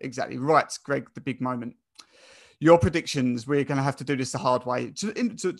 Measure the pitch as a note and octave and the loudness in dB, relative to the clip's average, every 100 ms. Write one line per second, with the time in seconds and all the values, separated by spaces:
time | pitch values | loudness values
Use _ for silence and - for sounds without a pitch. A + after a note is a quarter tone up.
0 | C3+ B2 - C3 C#3 D3+ - - - C#3 | -10 -6 -6 -4 4 4 4 -4 -4 -4
1 | C3 - C3+ B2+ B2+ B2 A#2 - _ - | -4 -10 -8 -4 -4 -6 -8 -14 _ -20
2 | - _ - - - - D3+ E3+ F3+ E3 | -20 _ -20 -20 -20 2 8 8 6 0
3 | - C#3+ B2+ B2 A#2 C#3+ C#3 C#3 C#3 - | -2 -2 0 -2 -2 -2 0 -2 -2 -2
4 | C3+ C#3 C3 - B2 B2 B2 B2 A#2+ - | -4 -4 -4 -2 0 0 0 -4 -4 -6
5 | G#3 - A#3+ - F#3 D#3 | -8 -4 -4 -4 -6 -6